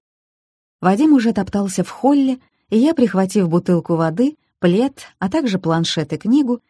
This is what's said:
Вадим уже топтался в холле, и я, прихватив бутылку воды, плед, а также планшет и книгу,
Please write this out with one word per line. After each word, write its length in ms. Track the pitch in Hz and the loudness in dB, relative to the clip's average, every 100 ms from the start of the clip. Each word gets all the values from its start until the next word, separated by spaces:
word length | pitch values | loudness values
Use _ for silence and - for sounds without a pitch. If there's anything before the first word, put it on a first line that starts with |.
| _ _ _ _ _ _ _ _ | _ _ _ _ _ _ _ _
Вадим 320 | 175 202 311 | 0 2 4
уже 180 | 285 226 | 4 2
топтался 540 | 220 190 202 202 190 180 | -2 -4 -4 -4 -4 -6
в 40 | |
холле, 500 | - 262 285 262 254 _ _ _ | -2 0 2 0 -2 _ _ _
и 80 | 220 | 0
я, 160 | 277 | 2
прихватив 540 | 330 233 185 190 214 175 | 2 0 0 -2 0 0
бутылку 480 | 170 175 175 165 165 | 0 0 -2 0 -2
воды, 400 | 165 165 262 302 _ _ | -2 0 -2 -4 _ _
плед, 460 | 180 185 269 - - - | 0 2 0 -4 -18 -8
а 100 | 185 | -4
также 280 | 311 262 190 | -2 -2 -2
планшет 540 | 165 165 160 - 147 | -2 -2 -2 -4 -6
и 60 | 156 | -6
книгу, 420 | 202 277 262 240 _ | 0 0 0 -4 _